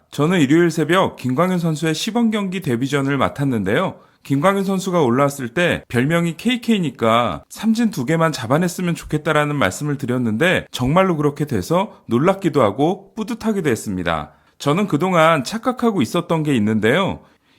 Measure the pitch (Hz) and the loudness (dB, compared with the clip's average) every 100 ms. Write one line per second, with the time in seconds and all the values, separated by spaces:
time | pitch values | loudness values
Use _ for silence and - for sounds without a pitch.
0 | _ - 156 185 131 165 175 165 147 185 | _ -2 2 4 4 4 4 2 0 2
1 | 160 - 123 127 185 180 165 151 160 156 | 2 -2 -4 0 0 0 -2 -2 -2 -2
2 | 226 240 226 214 196 185 151 117 135 143 | -2 0 0 0 -4 -4 -2 -2 0 -2
3 | 135 139 98 - 143 117 92 131 185 - | 0 0 -2 -2 -2 -2 0 0 -2 -6
4 | - _ - 139 185 196 190 190 185 175 | -18 _ -4 0 2 0 0 -2 0 0
5 | 131 123 143 139 120 - 170 82 - 120 | 2 2 0 -2 -6 -2 0 -2 -4 -2
6 | 139 170 170 160 226 247 226 214 151 - | 0 0 -2 -2 -2 -2 0 0 0 0
7 | 113 117 113 73 - - 226 220 226 - | 2 2 0 -4 -10 -4 0 2 0 0
8 | 123 165 160 143 113 147 180 180 180 165 | 0 2 2 0 0 0 0 -2 -4 -4
9 | - 151 160 151 147 147 95 - 147 139 | -4 -4 0 0 0 0 0 -2 -4 -4
10 | 117 127 117 107 175 131 - - 127 170 | -2 -2 0 2 2 2 -2 -4 0 2
11 | 190 151 147 143 147 107 87 175 214 - | 2 2 0 -2 -2 -2 0 0 -2 -8
12 | - 117 175 190 165 135 107 113 156 190 | -2 2 2 2 0 2 2 2 0 -2
13 | - - 208 226 220 196 151 110 110 92 | -8 -10 -8 -6 -4 -2 0 -2 -4 -4
14 | 85 80 76 _ _ - 139 165 208 143 | -2 -4 -4 _ _ -6 -2 0 0 0
15 | 185 175 160 160 117 220 262 247 233 196 | 0 4 4 2 -2 -6 -4 0 0 0
16 | - 175 170 165 151 127 104 110 107 165 | 0 -2 0 -2 0 0 2 2 2 2
17 | 196 78 - _ _ | 0 -6 -12 _ _